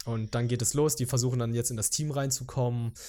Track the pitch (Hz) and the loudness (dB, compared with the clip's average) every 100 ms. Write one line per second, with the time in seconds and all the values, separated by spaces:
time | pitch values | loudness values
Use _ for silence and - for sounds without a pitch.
0 | - 117 107 120 120 123 117 143 151 - | -4 -4 -2 0 0 0 2 4 2 2
1 | 123 127 127 127 117 117 117 113 104 - | 0 2 2 2 0 0 0 0 -2 0
2 | 151 143 139 - 123 - 123 120 117 - | -2 0 0 -2 -2 0 2 2 -2 -4